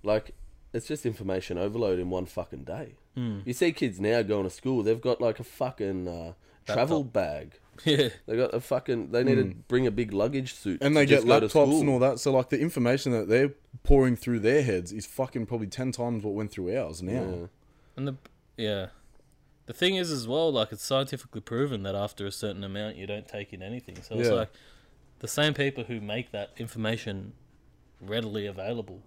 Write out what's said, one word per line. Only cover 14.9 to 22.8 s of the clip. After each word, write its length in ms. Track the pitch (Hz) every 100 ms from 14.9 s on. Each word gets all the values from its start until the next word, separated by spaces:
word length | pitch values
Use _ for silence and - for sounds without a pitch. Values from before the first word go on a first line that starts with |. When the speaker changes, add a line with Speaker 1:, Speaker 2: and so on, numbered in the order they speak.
Speaker 3:
is 140 | 107 -
fucking 400 | - 127 123 110
probably 220 | 120 104
ten 240 | - 131
times 320 | 120 120 117
what 100 | 104
went 160 | 101 107
through 260 | - 87 120
ours 260 | 85 80
now. 80 | 90
Speaker 1:
Yeah. 340 | 107 95 90 87 _ _ _ _ -
Speaker 2:
And 120 | 139
the, 60 | 135 - _ _ -
yeah. 300 | 107 101 95 - - - _ _ _ _ -
The 60 |
thing 220 | - 180
is 160 | 190 175
as 160 | 143 113
well, 240 | 139 165
like, 200 | 131 110
it's 100 | 107
scientifically 560 | - 135 135 131 - 117
proven 440 | - 117 143 117
that 100 | 98
after 320 | 98 104 - 98
a 60 |
certain 320 | - 107 95
amount, 320 | 101 98